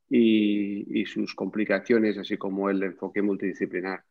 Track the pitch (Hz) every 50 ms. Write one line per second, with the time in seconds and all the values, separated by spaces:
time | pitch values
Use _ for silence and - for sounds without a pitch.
0 | _ _ 135 120 117 113 110 107 107 104 104 104 101 101 101 101 - - - 113
1 | 98 - - 110 104 98 - - 95 95 - 107 104 - 101 95 - - 120 113
2 | 107 107 98 101 92 - 104 - - 98 95 98 98 98 98 98 98 95 87 -
3 | 98 92 - 104 101 101 98 95 98 95 85 - 98 82 85 90 90 95 95 92
4 | - _